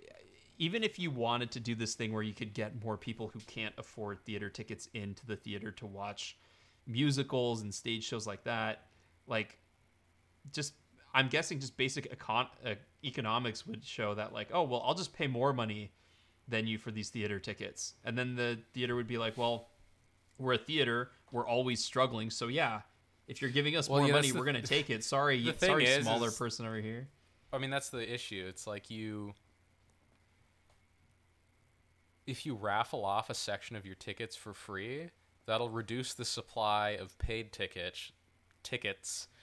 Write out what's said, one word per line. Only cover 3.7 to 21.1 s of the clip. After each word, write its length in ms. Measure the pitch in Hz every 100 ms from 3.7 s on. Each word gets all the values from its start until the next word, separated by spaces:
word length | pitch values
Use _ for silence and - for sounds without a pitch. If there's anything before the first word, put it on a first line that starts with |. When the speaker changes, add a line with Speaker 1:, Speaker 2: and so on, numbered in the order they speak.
| -
Speaker 1:
afford 480 | 110 - 104 98 -
theater 240 | 104 101
tickets 400 | - - 104 - 113
into 280 | 101 98 120
the 80 | 104
theater 340 | - 101 107
to 120 | 98 107
watch 500 | 98 101 101 - - - - - _ -
musicals 760 | 113 147 139 135 131 120 113
and 100 | 104
stage 320 | 101 - 113
shows 220 | 110 117 107
like 180 | 98 -
that, 400 | 117 110 110 - _ _ _ -
like, 320 | 113 107 - _ _ _ _ _ _ _ _ 143
just, 220 | 151 143 - _ - -
I'm 140 | 131 131
guessing 320 | 147 156 151
just 180 | 135 -
basic 340 | 131 139 - 127
econ-, 300 | - 110 127 - 123
uh, 80 | 104 - _
economics 640 | 143 - 113 117 120 107 -
would 180 | 107 -
show 300 | - 107 104
that, 180 | 107
like, 160 | 117 107
"Oh, 120 | 175
well, 180 | 156 123
I'll 120 | 117 165
just 180 | 160
pay 140 | - 151
more 260 | 120 135
money 380 | 131 110 104 101 - _ _ _ _ -
than 180 | 113 110
you 140 | 110
for 100 | 120
these 200 | 110 104
theater 300 | 117 104 101
tickets." 540 | 101 101 101 - - -
And 140 | 120 117
then 180 | 123 123
the 220 | 120 117 113
theater 220 | 127 123 123
would 120 | 117
be 100 | 117
like, 180 | 113 113
"Well, 320 | 120 117 - _ - - _ _ _ -
we're 140 | 131
a 40 | 123
theater, 540 | - 156 127 117 127